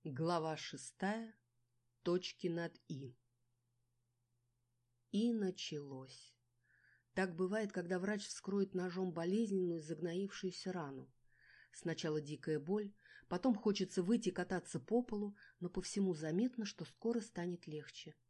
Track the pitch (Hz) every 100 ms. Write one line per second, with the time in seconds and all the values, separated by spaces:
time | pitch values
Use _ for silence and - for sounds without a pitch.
0 | 160 127 160 175 160 151 - 151 - -
1 | 190 220 226 - _ _ _ _ _ _
2 | - 180 180 - 180 165 170 - _ 147
3 | 135 - _ _ _ _ _ _ _ _
4 | _ _ _ _ _ _ _ _ _ _
5 | _ 196 233 226 190 180 - 147 143 131
6 | 131 131 - _ _ _ _ _ _ _
7 | _ - 190 165 185 214 208 196 170 180
8 | 190 208 - - - 196 190 185 180 175
9 | 185 170 170 202 226 190 180 165 151 156
10 | 170 175 196 - 185 180 185 185 143 135
11 | 131 _ _ _ - - - - 170 160
12 | 165 156 143 151 - 151 147 208 208 -
13 | - - - 180 262 202 214 202 185 -
14 | 175 233 208 180 175 185 - 160 - 233
15 | 240 208 208 202 - _ 175 185 - -
16 | 196 156 156 170 247 240 202 - 160 -
17 | 226 240 214 - 175 175 - 151 147 -
18 | - -